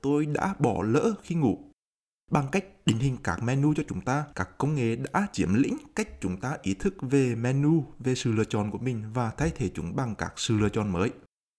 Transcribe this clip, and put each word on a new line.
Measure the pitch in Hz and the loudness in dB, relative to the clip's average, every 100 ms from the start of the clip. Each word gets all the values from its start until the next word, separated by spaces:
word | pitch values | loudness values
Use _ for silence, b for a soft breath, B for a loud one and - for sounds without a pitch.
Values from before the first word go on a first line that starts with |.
tôi | 139 147 151 | 0 0 0
đã | 151 190 196 | 0 -2 0
bỏ | 120 95 | 0 2
lỡ | 107 127 226 202 | 2 2 2 -2
khi | - 165 | -4 0
ngủ. | 131 - - _ _ _ _ _ _ | 2 0 -6 _ _ _ _ _ _
Bằng | 151 139 | 0 0
cách | 196 - - - | -2 -4 -2 0
định | 113 | 2
hình | 135 127 | 0 0
các | - 87 | -2 -2
menu | 113 135 151 | 0 2 4
cho | 151 151 | 2 -2
chúng | - | -4
ta, | - 139 147 - | 0 -2 -2 -6
các | 95 - | -6 -2
công | 139 151 | 0 2
nghệ | 113 117 | 0 0
đã | 135 - 202 | -2 -2 0
chiếm | - 82 | 0 2
lĩnh | 107 - 302 - - | 2 2 -2 -6 -6
cách | 220 - | -6 -4
chúng | 92 92 | -6 -4
ta | 123 151 | -6 -4
ý | 95 | -4
thức | 95 196 - | -2 -2 -2
về | 131 139 127 113 | 0 2 2 0
menu, | 120 131 147 165 - - | 0 2 4 4 0 -4
về | 127 127 | -2 0
sự | 120 | 2
lựa | 110 | 2
chọn | 107 110 104 | 2 0 -2
của | 101 | -4
mình | 123 117 110 | -4 -4 -4
và | 120 113 113 | -2 -2 -2
thay | 160 - | -2 -2
thế | 98 | -4
chúng | - 80 101 | -4 -6 -4
bằng | 127 101 | -4 -4
các | 87 - | -8 -4
sự | - 110 | 0 2
lựa | 104 | 2
chọn | 110 104 | 0 0
mới. | 87 104 - - _ _ | 0 -2 -4 -16 _ _